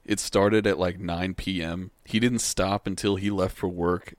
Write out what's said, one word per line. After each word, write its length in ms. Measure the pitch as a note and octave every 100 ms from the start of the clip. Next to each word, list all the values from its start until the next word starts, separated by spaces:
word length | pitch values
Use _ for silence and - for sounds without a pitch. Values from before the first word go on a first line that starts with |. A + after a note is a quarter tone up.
it 160 | - G2+
started 460 | - G2 G2+ A2 G#2
at, 120 | D#2+
like, 200 | F2+ F#2
nine 360 | F2+ E2+ F#2
P 280 | F2+ - F#2
M. 280 | D#2+ F2 F#2 -
He 160 | - A2
didn't 200 | A#2+ A#2+
stop 460 | - - F#2+ G2+ -
until 300 | F#2 G#2 G2
he 140 | G2+
left 260 | G2+ F#2 -
for 120 | F#2+
work 460 | F2 E2+ F2+ -